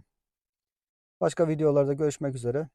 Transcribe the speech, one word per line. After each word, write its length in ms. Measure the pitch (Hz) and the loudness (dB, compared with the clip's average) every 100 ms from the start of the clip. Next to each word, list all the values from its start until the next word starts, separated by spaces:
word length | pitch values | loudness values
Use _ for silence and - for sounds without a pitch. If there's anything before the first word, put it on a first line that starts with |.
| - _ _ _ _ _ _ _ _ _ _ _ | -12 _ _ _ _ _ _ _ _ _ _ _
başka 260 | 170 - 165 | -4 0 0
videolarda 460 | 156 151 143 139 | 2 2 4 2
görüşmek 420 | 139 151 - 139 131 | 0 -2 -2 -6 -4
üzere. 340 | 117 135 156 | -4 -4 -6